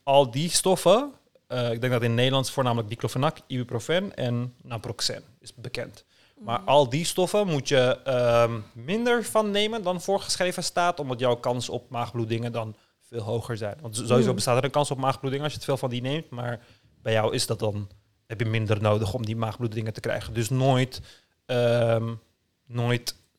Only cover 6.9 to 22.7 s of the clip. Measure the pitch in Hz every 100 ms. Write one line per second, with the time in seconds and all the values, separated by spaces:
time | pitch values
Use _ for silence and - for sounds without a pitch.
6.9 | 135 170 - 180 208 196 147 127 139 127
7.9 | 131 - 127 123 117 117 117 104 - 120
8.9 | 214 240 240 - 214 214 202 214 226 180
9.9 | 180 - 196 - - 180 180 170 - 175
10.9 | 175 139 123 127 120 123 123 117 123 -
11.9 | 120 117 120 110 113 120 117 110 104 _
12.9 | _ _ 117 110 117 - 113 107 101 120
13.9 | 107 120 123 208 180 - 120 135 147 143
14.9 | 131 131 131 135 139 147 - - 135 135
15.9 | 120 131 151 160 120 120 117 - _ _
16.9 | _ 117 110 110 127 - 117 107 104 101
17.9 | - _ _ - 107 113 113 107 104 107
18.9 | 107 110 120 110 113 113 104 120 107 110
19.9 | - 117 101 - 113 113 131 131 127 127
20.9 | - - - _ _ - 123 120 120 117
21.9 | 113 117 113 _ _ _ _ -